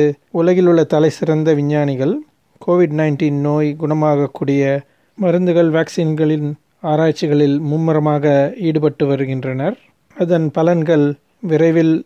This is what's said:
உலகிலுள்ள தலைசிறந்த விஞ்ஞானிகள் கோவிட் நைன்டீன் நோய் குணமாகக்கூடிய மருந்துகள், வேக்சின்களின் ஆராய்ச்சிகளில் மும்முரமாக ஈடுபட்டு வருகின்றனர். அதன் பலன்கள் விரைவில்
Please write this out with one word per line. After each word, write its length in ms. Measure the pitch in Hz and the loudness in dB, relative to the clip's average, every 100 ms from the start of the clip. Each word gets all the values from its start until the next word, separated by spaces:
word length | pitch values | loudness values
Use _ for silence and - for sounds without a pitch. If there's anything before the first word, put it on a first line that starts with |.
| 151 143 _ | 2 -2 _
உலகிலுள்ள 520 | 180 170 180 180 170 | -2 0 4 4 4
தலைசிறந்த 640 | 151 156 156 151 160 156 156 | 2 2 0 0 -2 0 2
விஞ்ஞானிகள் 600 | 147 143 151 147 131 135 262 302 _ _ _ | 0 0 0 -2 -2 -2 -4 -8 _ _ _
கோவிட் 360 | - 175 175 151 | -2 2 2 0
நைன்டீன் 440 | 156 143 151 143 | -2 0 -2 0
நோய் 300 | 147 151 151 147 | 0 0 -2 -4
குணமாகக்கூடிய 840 | 160 156 151 143 139 - 135 139 139 139 - _ _ - | -4 0 0 0 -2 -4 -2 0 0 -2 -6 _ _ -6
மருந்துகள், 520 | 190 170 180 170 170 | -2 0 2 2 2
வேக்சின்களின் 800 | 156 160 - 160 156 156 151 147 147 _ _ | 2 -2 -2 -2 0 0 0 -4 -8 _ _
ஆராய்ச்சிகளில் 760 | 170 151 160 151 160 147 147 143 | -4 0 0 0 -2 2 2 0
மும்முரமாக 680 | 156 151 165 156 151 147 147 139 139 247 | -2 -2 0 0 0 0 2 2 0 -2
ஈடுபட்டு 480 | 170 156 151 143 143 | -2 0 -2 -2 -2
வருகின்றனர். 680 | 139 135 131 131 131 151 240 _ _ _ - | -2 -2 -6 -6 -6 -6 -6 _ _ _ -6
அதன் 300 | 175 170 156 | 0 0 0
பலன்கள் 560 | - 165 175 156 160 143 143 _ _ | 0 0 2 2 2 2 -2 _ _
விரைவில் 540 | 196 156 165 160 160 160 | -4 2 2 4 2 0